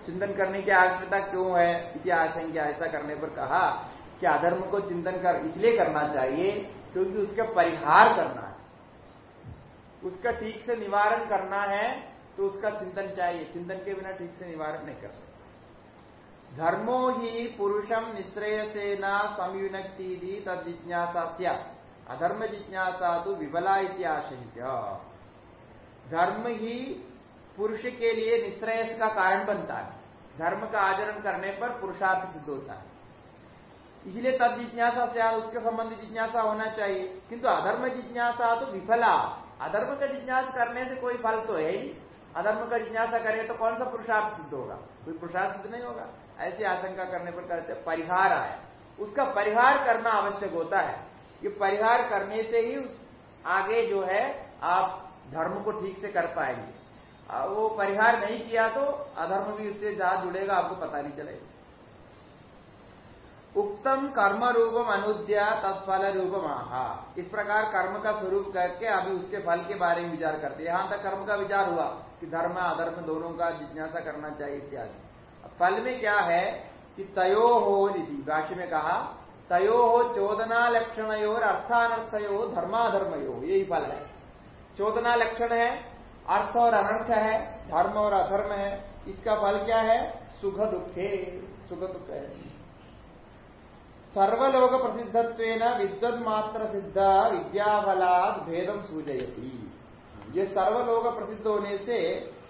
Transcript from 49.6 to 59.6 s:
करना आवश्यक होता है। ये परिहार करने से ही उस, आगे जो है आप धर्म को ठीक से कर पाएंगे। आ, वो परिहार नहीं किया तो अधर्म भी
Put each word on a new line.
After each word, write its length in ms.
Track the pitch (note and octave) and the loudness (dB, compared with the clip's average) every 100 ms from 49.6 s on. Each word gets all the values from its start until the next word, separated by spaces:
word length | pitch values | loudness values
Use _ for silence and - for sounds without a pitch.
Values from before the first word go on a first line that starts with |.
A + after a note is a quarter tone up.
| B3+ C#4 B3+ | 6 6 2
करना 240 | A3+ A3+ | 2 2
आवश्यक 420 | G#3+ G3+ G3 G3 | 2 0 -4 -4
होता 260 | E3 D#3+ G3 | -4 0 0
है। 280 | D#3 - - - - - | 0 -4 -14 -20 -20 -8
ये 60 | G3+ | -8
परिहार 600 | G3+ G3 G#3 A3 A#3+ - | -2 0 2 4 4 2
करने 340 | G3+ G3+ A3 | -2 -2 -4
से 180 | A3 A#3 | 0 0
ही 160 | A#3 C#4 | 0 -4
उस, 240 | B3 - - - - - D#3 | -8 -12 -20 -20 -20 -10 0
आगे 400 | F#3+ G3 A#3 G3+ | 0 2 2 2
जो 160 | G3 | 0
है 480 | F#3 G3 C4+ - - - | 2 0 0 -4 -14 -6
आप 420 | D#3 F3+ - - - - C3 | 0 2 2 -4 -14 -18 -10
धर्म 320 | D#3 E3+ G3 | -4 -2 -2
को 80 | G#3 | -4
ठीक 260 | G#3+ F#3+ F#3 | -4 -6 -6
से 100 | G3+ | -4
कर 180 | F3 E3+ | -2 -2
पाएंगे। 520 | E3+ C3+ A#2 A2+ - - - - - - | -2 -2 -4 -10 -16 -20 -20 -20 -20 -8
आ, 140 | A#2+ | -4
वो 240 | E3 G#3+ A3 | -2 0 0
परिहार 520 | G#3 G3 G3 A3+ A3+ | 2 0 6 6 6
नहीं 300 | G3+ A#3 A3+ | 0 -4 0
किया 180 | A3+ A3+ | 2 2
तो 120 | B3+ C#4+ D4 - - | 2 0 -2 -8 -6
अधर्म 340 | E3+ G3 G#3 | -2 -2 -2
भी 140 | G#3 | -6